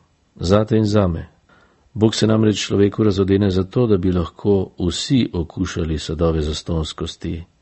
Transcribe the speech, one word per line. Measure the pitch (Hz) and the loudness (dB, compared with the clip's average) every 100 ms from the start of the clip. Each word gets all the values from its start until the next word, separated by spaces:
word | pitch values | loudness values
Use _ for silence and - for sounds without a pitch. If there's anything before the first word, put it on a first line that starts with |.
| _ _ _ - | _ _ _ -8
zate | 87 104 107 110 | 2 2 4 2
in | |
zame. | 107 104 95 82 82 _ _ _ _ _ _ | 2 2 0 -2 -8 _ _ _ _ _ _
Bog | - 110 | 0 0
se | - 107 | 2 2
namreč | 110 110 98 - | 2 2 0 -2
človeku | 104 101 101 | 0 2 2
razodene | 107 95 95 98 101 | 0 2 2 2 2
zato, | 92 92 127 120 | 0 0 0 2
da | 98 | 2
bi | 92 | 2
lahko | 90 85 - 101 98 90 - | 0 -2 -4 0 0 0 -4
vsi | 90 - - 135 104 | -4 -4 0 0 0
okušali | 90 80 - 90 - 80 78 | -2 -6 -6 -6 -4 -4 -4
sadove | - 78 82 80 | -6 -2 0 0
zastonskosti | 76 78 - 82 78 - 82 - 85 85 85 _ | -2 -6 -4 -4 -4 -8 -10 -8 -10 -10 -12 _